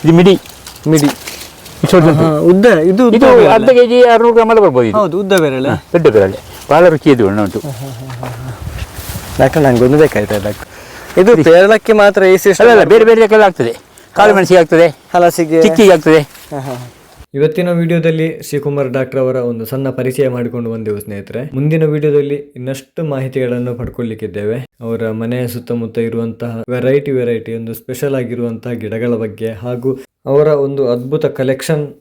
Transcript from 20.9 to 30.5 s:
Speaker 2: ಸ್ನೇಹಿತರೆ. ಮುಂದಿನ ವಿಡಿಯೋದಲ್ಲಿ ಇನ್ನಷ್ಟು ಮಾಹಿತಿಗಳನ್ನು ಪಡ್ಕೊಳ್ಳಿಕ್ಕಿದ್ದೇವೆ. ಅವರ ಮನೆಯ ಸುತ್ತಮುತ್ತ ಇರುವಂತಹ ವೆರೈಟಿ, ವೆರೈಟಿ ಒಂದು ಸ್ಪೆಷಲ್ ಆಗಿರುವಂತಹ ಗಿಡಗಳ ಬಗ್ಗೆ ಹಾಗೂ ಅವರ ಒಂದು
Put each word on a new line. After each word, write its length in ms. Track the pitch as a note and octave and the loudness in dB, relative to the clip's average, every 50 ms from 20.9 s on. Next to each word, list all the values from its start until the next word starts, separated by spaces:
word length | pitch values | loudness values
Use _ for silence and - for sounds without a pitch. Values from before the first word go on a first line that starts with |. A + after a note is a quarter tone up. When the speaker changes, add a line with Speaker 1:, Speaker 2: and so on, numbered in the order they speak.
| G#2 G2+ | -8 -8
Speaker 2:
ಸ್ನೇಹಿತರೆ. 500 | G2 A2 G#2 G2+ F#2+ - - A2+ C3+ D3+ C3 | -10 -12 -14 -14 -14 -12 -12 -12 -12 -8 -6
ಮುಂದಿನ 300 | C3 C#3+ D3+ D#3+ D#3+ D#3+ | -4 -2 -2 0 0 0
ವಿಡಿಯೋದಲ್ಲಿ 500 | D#3 D3+ D3+ D3 D3+ C#3+ D3 C#3 C#3+ C#3+ | -2 -2 -2 -2 0 0 0 -2 -2 -6
ಇನ್ನಷ್ಟು 680 | C#3+ - - _ B2+ B2 C3 C3+ C3+ - _ _ - E3 | -8 -10 -16 _ -12 -10 -10 -10 -10 -14 _ _ -10 -8
ಮಾಹಿತಿಗಳನ್ನು 680 | D3+ C#3 C3 C3 C3 C3 C3+ B2+ B2 B2 A#2+ B2 B2 A#2+ | -6 -6 -6 -8 -6 -6 -4 -4 -4 -4 -6 -6 -8 -8
ಪಡ್ಕೊಳ್ಳಿಕ್ಕಿದ್ದೇವೆ. 920 | A#2+ A#2+ - - - A#2+ A2+ A2 - A2 G2+ F2+ G#2 G#2 G#2 A2+ C#3+ B2+ _ _ _ | -8 -10 -12 -10 -10 -8 -8 -8 -10 -12 -10 -10 -8 -6 -6 -6 -6 -10 _ _ _
ಅವರ 300 | A#2 A2+ A2+ A2 A2+ A2 | -10 -10 -8 -6 -6 -8
ಮನೆಯ 380 | A2 A2 A#2 A#2 B2 B2 B2 A#2+ | -6 -6 -6 -6 -6 -6 -6 -8
ಸುತ್ತಮುತ್ತ 500 | A#2+ A#2+ - - B2 A#2 A2+ A2 - A#2+ | -10 -12 -10 -8 -8 -8 -8 -8 -6 -6
ಇರುವಂತಹ 640 | A2+ A2+ A#2+ A#2 A#2 A2+ A2+ _ A#2 A2+ A2+ A2+ A2 A#2+ | -6 -6 -6 -6 -8 -8 -8 _ -12 -10 -10 -12 -10 -8
ವೆರೈಟಿ, 400 | B2 B2 B2+ C3 C3+ C#3+ C#3+ C#3+ | -8 -4 -2 0 0 0 -2 -2
ವೆರೈಟಿ 440 | C3+ B2+ A#2+ A#2+ A#2 A2+ - A2+ A2+ | -4 -4 -2 -4 -4 -6 -8 -10 -12
ಒಂದು 200 | A2+ A2+ A2+ A2+ | -10 -10 -12 -14
ಸ್ಪೆಷಲ್ 400 | - _ - B2 - D3+ C#3+ C3+ | -14 _ -14 -10 -8 -6 -4 -4
ಆಗಿರುವಂತಹ 560 | C3 B2 A2+ A#2 A#2+ A#2+ A#2 A2+ A2+ - B2 | -6 -6 -8 -8 -8 -8 -8 -8 -10 -10 -10
ಗಿಡಗಳ 440 | A#2+ A2+ A2+ G#2 G#2+ A2+ A#2+ A#2+ A#2+ | -10 -10 -10 -10 -8 -6 -4 -4 -4
ಬಗ್ಗೆ 380 | G#2+ A2+ G#2+ G2+ - A2+ A2 | -4 -6 -10 -10 -8 -10 -10
ಹಾಗೂ 520 | A2+ G2 A#2 B2 B2 A#2+ A#2+ C3+ C3+ C3+ - _ _ _ _ | -10 -10 -10 -10 -10 -6 -6 -6 -6 -6 -14 _ _ _ _
ಅವರ 200 | C3+ C3+ C#3+ D#3 | -2 0 0 2
ಒಂದು 440 | D#3+ | 2